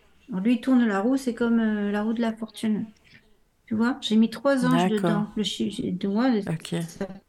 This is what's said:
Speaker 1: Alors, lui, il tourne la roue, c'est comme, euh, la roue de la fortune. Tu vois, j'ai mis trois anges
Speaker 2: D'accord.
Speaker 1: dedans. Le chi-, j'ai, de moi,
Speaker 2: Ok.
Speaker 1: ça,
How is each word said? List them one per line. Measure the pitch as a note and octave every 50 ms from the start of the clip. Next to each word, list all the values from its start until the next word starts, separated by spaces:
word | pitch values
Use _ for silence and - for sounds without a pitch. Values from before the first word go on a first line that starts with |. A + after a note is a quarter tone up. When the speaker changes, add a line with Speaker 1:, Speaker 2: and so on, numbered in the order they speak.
| _ _ _ _ _ -
Speaker 1:
Alors, | A3+ F#3 F#3+
lui, | A#3 B3+
il | A#3+
tourne | - C4+ C4 B3 A#3+
la | A3 G3 G3
roue, | G3 B3 C4+
c'est | C4+ - B3 A3+
comme, | - A#3+ A#3 A#3 A3+
euh, | A3+ A3 G#3+ G#3 G3+ G3+ G3+
la | G#3 G#3+
roue | A3+ A#3
de | A3+ A#3
la | A3+ A3
fortune. | A3 A3+ - - - - A3 G#3+ G3 A3 - - _ _ _ - - _ _ _ _ _ _ _ _ _
Tu | - A3+
vois, | G#3+ A#3 A#3+ C#4 C4+ -
j'ai | - G#3
mis | A3 A3+ A3
trois | - - - C#4 C#4 C4 B3
anges | B3+ B3+ - F3+ F#3+
Speaker 2:
D'accord. |
Speaker 1:
dedans. | G#3+ G#3 F#3+ E3+ - - G#3 - -
Le | A3 G#3
chi-, | - - - A3+ G#3+
j'ai, | - - - G3 F3+
de | F3+ - G3
moi, | G3 A3 B3 C4+ A#3+ G#3 G3
Speaker 2:
Ok. | - E3 D#3+ - - E3+ E3+
Speaker 1:
ça, | E3+ E3 - - G3 F#3 F#3+ G3 -